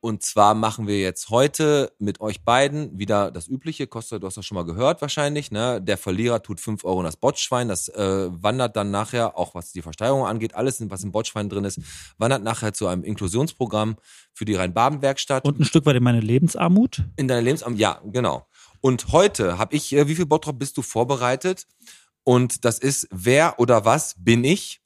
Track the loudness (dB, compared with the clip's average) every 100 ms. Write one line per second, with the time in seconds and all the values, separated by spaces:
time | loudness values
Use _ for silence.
0 | -6 -6 -2 4 6 6 0 -2 -4 -2
1 | -2 -4 -2 2 2 2 2 2 0 _
2 | -6 -4 -6 -4 2 4 4 0 -6 -8
3 | 0 0 0 -4 -8 -8 -8 -8 -8 -8
4 | -10 -10 -10 -10 -8 -8 -6 0 0 0
5 | -4 -4 -2 -4 -6 -4 -2 -4 -2 -4
6 | -2 -2 0 -2 -4 -12 -8 -6 -2 -2
7 | -2 -2 -2 -2 -4 -2 -2 -4 -8 -4
8 | -2 0 -2 -4 -4 0 -2 -2 -4 -4
9 | -4 -2 -2 -4 -8 -8 -14 -14 -14 -4
10 | 0 0 0 -4 -6 -4 -4 -4 -8 -8
11 | -6 -6 -6 -6 -6 -4 -6 -8 -14 -18
12 | -20 _ -4 -2 -2 -4 -4 -4 -4 -4
13 | -6 -6 -4 -2 -4 -4 -4 -2 -2 -6
14 | _ -20 _ -10 -4 -2 -2 2 0 2
15 | -2 -2 -2 0 0 2 4 4 4 4
16 | 4 4 4 4 4 2 4 4 4 0
17 | -6 -2 0 2 2 0 -2 2 2 2
18 | -6 -2 0 -2 -8 _ _ _ 2 2
19 | 4 6 6 4 -2 0 -2 -2 0 2
20 | 2 2 2 0 0 -8 -6 -6 -6 -2
21 | -2 0 0 0 -2 -6 -10 _ -20 -20
22 | _ _ 4 4 4 0 -2 0 -2 -4
23 | -6 -4 4 4 4 2 4 4 6 2
24 | 0 -4 2 4 4 0 -2 -16